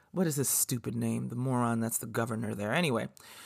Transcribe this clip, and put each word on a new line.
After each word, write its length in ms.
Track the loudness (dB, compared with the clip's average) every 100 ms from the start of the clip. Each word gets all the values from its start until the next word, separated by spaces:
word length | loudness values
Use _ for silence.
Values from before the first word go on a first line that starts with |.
| _
what 160 | 0 2
is 80 | 2
his 140 | 2
stupid 460 | 2 2 -2 -2 -2
name? 340 | 0 -2 -2
The 80 | -2
moron 420 | 0 2 2 2
that's 200 | 0 -2
the 80 | -2
governor 460 | -2 -2 -2 -4
there. 200 | -2 0
Anyway, 340 | 2 2 2 -2 -8 -20 -20